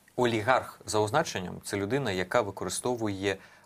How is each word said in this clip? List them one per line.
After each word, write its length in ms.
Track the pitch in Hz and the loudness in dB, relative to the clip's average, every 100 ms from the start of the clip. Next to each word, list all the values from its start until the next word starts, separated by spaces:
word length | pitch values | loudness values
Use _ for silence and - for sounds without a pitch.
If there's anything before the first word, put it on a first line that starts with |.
| _ - | _ 0
олігарх 680 | 120 113 104 120 - - - | 2 2 4 2 2 -12 -2
за 140 | 107 | 2
означенням — 560 | 107 139 165 98 90 90 | 2 2 0 -2 -6 -10
це 140 | - 101 | -6 -2
людина, 340 | 101 139 123 | 0 0 0
яка 300 | 92 90 123 | -2 2 2
використовує, 960 | 101 - 92 - 123 120 107 95 98 95 - - | 0 -4 -6 -4 -2 -2 -2 0 -2 -2 -6 -20